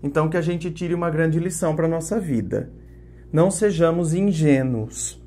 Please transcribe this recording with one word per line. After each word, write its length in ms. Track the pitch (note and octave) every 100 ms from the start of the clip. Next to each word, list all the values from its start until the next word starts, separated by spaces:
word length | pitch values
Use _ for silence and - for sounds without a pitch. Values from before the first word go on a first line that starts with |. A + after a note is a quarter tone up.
então 260 | C#3+ D3 D#3
que 80 | F3
a 40 |
gente 300 | D#3+ F3 F3
tire 220 | E3 F3
uma 160 | F3 E3+
grande 300 | D#3 D#3+ D#3+
lição 360 | F3 - E3+ D#3
pra 120 | E3
nossa 320 | E3 D#3+ A3
vida. 520 | F3 A#2+ F#2+ G2+ - - - - - - -
Não 180 | D3+ F3+
sejamos 640 | G3 G#3+ E3 E3 E3+ E3+
ingênuos. 1080 | E3+ G3+ E3 D#3 C3+ C3 A#2 A2 - - -